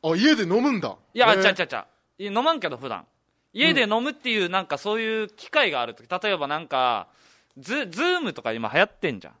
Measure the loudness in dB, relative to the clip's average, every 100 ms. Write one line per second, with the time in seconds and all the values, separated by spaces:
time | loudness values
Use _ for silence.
0 | 0 2 4 4 2 2 2 -2 -4 -10
1 | _ 2 4 6 4 2 -4 -6 -10 _
2 | _ _ -4 0 0 0 -4 -6 -8 -8
3 | -10 _ _ _ _ 0 2 4 2 0
4 | -2 -6 -2 0 0 -2 -2 -6 -4 -4
5 | -2 -4 -6 -10 -2 2 2 0 -4 -8
6 | -8 -4 -2 -2 -2 -4 -2 0 2 0
7 | -6 _ _ _ _ -20 -6 -4 -4 -2
8 | 0 0 -4 -4 -6 -4 0 2 2 _
9 | -6 -6 -12 _